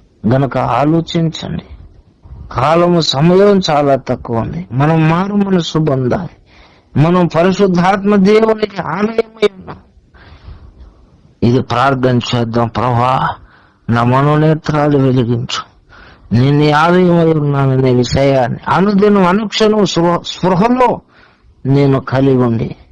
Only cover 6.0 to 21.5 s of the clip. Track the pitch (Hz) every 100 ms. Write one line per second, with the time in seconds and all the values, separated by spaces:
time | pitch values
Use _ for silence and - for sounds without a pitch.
6 | 123 - 90 - _ - - _ _ -
7 | 160 180 170 156 185 185 202 180 180 202
8 | 196 208 190 214 220 220 208 196 156 170
9 | 214 226 226 220 208 190 165 - - _
10 | _ - - - - - - - - -
11 | _ _ _ _ 113 123 - 120 135 131
12 | 127 123 - 120 117 117 117 107 123 120
13 | 127 135 131 - - _ _ _ - 117
14 | 120 127 147 151 156 156 - 151 147 143
15 | 135 127 117 120 127 - - _ _ -
16 | - - - 120 135 147 151 147 165 180
17 | 180 170 165 156 147 139 135 131 131 123
18 | 123 135 139 135 123 131 - 143 202 196
19 | 208 202 175 196 214 - 220 214 190 170
20 | 170 170 - - 180 180 233 247 247 160
21 | - _ _ _ _